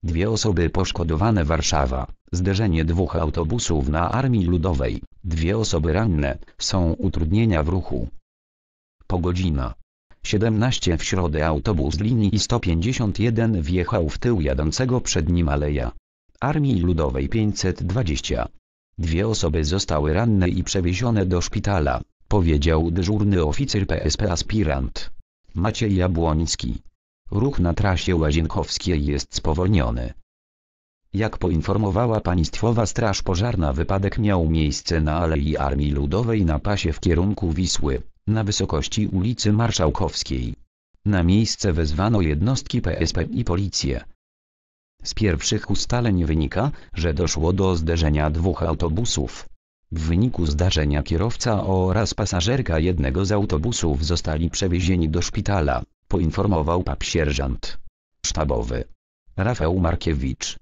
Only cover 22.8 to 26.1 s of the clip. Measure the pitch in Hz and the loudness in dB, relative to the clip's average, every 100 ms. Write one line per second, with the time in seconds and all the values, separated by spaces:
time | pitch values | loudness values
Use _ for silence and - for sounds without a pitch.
22.8 | 82 85 90 104 104 95 78 73 139 107 | 2 0 0 2 2 2 2 0 0 -2
23.8 | 95 80 - - 104 85 - 107 80 69 | -2 -2 -2 0 0 0 -2 0 0 0
24.8 | 62 - - - - _ _ - 98 110 | -2 -4 -8 -8 -14 _ _ -2 -2 0
25.8 | 110 95 90 | 0 2 2